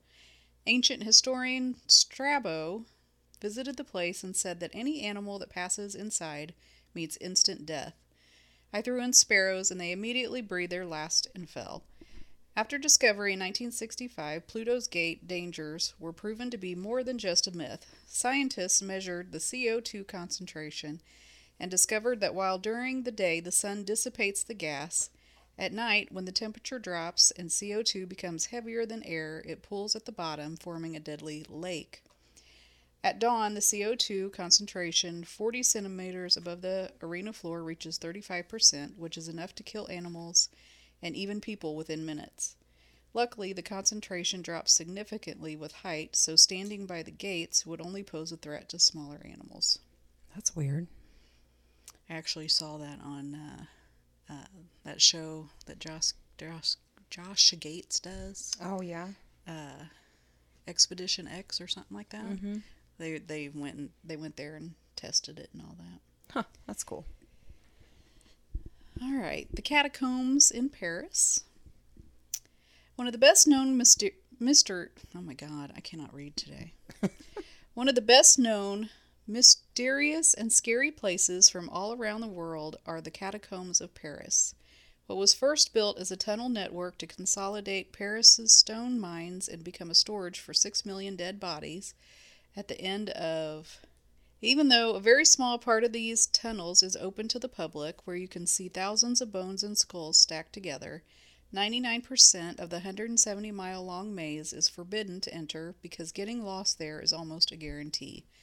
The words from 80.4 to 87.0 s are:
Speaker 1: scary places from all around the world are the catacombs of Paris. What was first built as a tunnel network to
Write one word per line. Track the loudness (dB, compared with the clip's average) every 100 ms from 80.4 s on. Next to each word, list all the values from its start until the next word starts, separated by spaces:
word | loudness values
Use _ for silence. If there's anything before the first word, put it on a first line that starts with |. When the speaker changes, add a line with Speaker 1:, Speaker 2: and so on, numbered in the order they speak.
| 2
Speaker 1:
scary | 2 2 2 0
places | -2 -2 2 0 6 6
from | 6 -4
all | -6 -4
around | -4 -4 -4
the | -6
world | -8 -6 -6 -8 -10 -10
are | -10
the | -10
catacombs | -8 -8 -8 -10 -10 -2 0
of | -2
Paris. | -8 -12 -12 0 2 2 0 -20 -20 -20 _ -6
What | 2
was | 4
first | 4 4 4 4
built | 4 2 0
as | -6
a | -4
tunnel | -4 -2 -2
network | -2 -4 -6 -8
to | -10